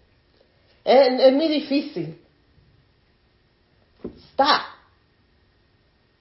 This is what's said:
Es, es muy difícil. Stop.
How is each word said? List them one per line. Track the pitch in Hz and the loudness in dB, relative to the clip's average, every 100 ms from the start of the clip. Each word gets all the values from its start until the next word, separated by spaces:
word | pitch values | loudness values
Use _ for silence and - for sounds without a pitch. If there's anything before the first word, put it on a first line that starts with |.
| _ _ _ _ _ _ _ _ | _ _ _ _ _ _ _ _
Es, | - 247 262 254 | 2 4 4 4
es | 262 | 4
muy | 277 320 | 4 0
difícil. | 302 - 277 - 180 160 - _ _ _ _ _ _ _ _ _ _ _ _ _ _ _ _ _ _ - - - | -4 -4 -6 -6 -10 -12 -14 _ _ _ _ _ _ _ _ _ _ _ _ _ _ _ _ _ _ -20 -20 -12
Stop. | - - - - - _ _ _ _ _ _ _ _ _ _ _ _ _ _ | -4 -2 -2 -4 -20 _ _ _ _ _ _ _ _ _ _ _ _ _ _